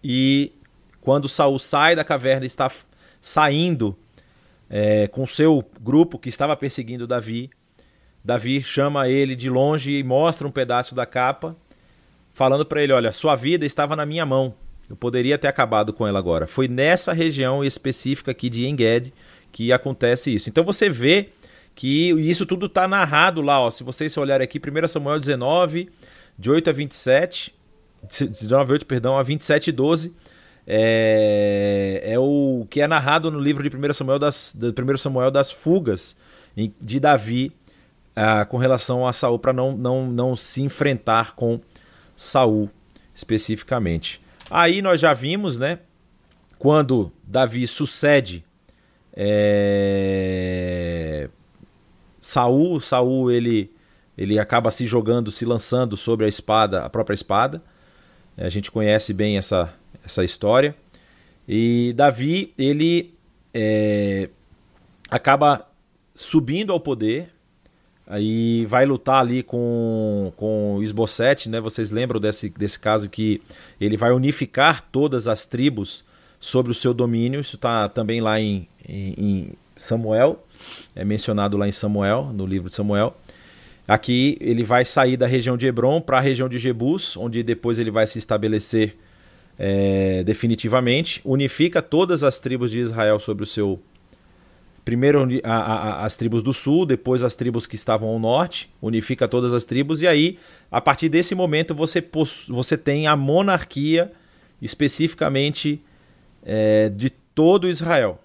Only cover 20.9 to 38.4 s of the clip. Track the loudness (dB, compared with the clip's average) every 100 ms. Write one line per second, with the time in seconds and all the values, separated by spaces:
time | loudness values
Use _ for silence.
20.9 | 0 2 2 0 _ -20 -20 _ -8 -2
21.9 | 2 2 2 2 0 -2 -4 -2 0 0
22.9 | 0 0 2 2 2 2 2 2 -2 -12
23.9 | -6 -6 -2 0 0 0 -6 -6 -4 -2
24.9 | -2 -2 -2 -2 -2 2 2 2 -2 -8
25.9 | _ -20 -20 -20 -8 2 2 2 -2 -6
26.9 | -6 2 2 2 -6 -14 _ _ _ _
27.9 | _ -16 -6 -4 -4 0 2 4 0 0
28.9 | -2 0 0 0 -4 0 0 0 0 2
29.9 | 0 -2 -14 -20 -20 -20 _ -2 2 4
30.9 | 4 4 4 4 2 2 2 0 0 -2
31.9 | -4 -2 0 2 2 0 -2 -4 -2 0
32.9 | 2 2 0 0 -2 -2 -2 -4 -4 -4
33.9 | -4 0 0 0 -2 -8 -4 -4 -2 -2
34.9 | -2 -2 0 2 2 0 -2 0 2 2
35.9 | -2 -4 -10 _ -20 -14 -6 -6 -6 -6
36.9 | 0 4 4 2 -4 -4 -8 _ _ _
37.9 | _ _ 0 2 2